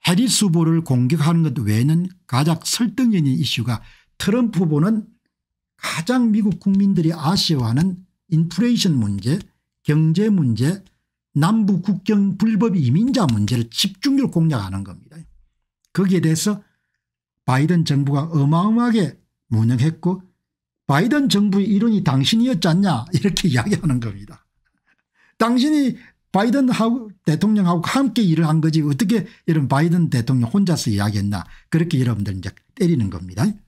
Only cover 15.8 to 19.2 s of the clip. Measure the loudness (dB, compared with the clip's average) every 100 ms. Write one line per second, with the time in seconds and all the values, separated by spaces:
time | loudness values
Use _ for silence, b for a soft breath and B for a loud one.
15.8 | _ -2 0 2 0 0 -2 -4 b b
16.8 | b b _ _ _ _ -2 0 2 0
17.8 | 2 0 0 -2 -2 0 2 2 2 0
18.8 | 2 0 -2 -4